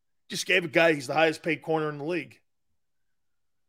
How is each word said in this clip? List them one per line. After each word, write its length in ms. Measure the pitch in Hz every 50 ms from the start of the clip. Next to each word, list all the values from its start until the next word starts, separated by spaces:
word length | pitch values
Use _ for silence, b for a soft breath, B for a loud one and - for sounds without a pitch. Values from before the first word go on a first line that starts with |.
| _ _ _ _ _
Just 200 | - 208 - -
gave 180 | - 180 190 175
a 20 |
guy, 260 | 147 120 165 165 165 156
he's 120 | 143 123
the 80 | 131 139
highest 300 | 156 165 160 156 - -
paid 180 | 175 151 127
corner 260 | - 156 160 156 151 151
in 100 | 147 143
the 40 | 143
league. 360 | 160 180 160 135 - - _ _ _ _ _ _ _ _ _ _ _ _ _ _ _ _ _ _ _ _ _ _ _ _ _ _